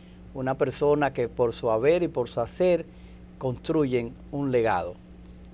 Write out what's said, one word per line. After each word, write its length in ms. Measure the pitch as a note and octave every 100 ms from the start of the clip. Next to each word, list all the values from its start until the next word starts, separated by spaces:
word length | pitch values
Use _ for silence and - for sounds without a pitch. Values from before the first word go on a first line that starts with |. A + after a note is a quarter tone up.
| - - -
Una 220 | C#3 C3 C3
persona 580 | C3+ - D3 D3 C#3
que 160 | C3+ A2+
por 240 | - A#2+
su 180 | - A#2+
haber 320 | A2 C3+ F3
y 60 | E3+
por 180 | C3 A#2
su 140 | -
hacer 440 | A2+ - F3+ E3+ E3 - - - - -
construyen 760 | C3 A#2+ - D#3 C#3 B2 A#2 B2+ -
un 180 | C#3+ C#3
legado. 440 | B2 A2+ F#2 F2 F2+ - - - - -